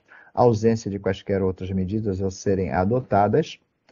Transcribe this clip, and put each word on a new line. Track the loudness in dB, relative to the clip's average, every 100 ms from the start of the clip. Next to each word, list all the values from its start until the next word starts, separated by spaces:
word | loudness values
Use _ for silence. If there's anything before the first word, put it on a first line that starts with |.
| _ -20 -8
Ausência | 2 4 4 2 0 -4
de | -4
quaisquer | -4 -4 -2 -2
outras | 0 -4 -4
medidas | -4 -2 -4 -4 -4
a | -4
serem | -4 -2 0 0
adotadas, | 0 0 0 0 2 4 2 0 -8 _ _ _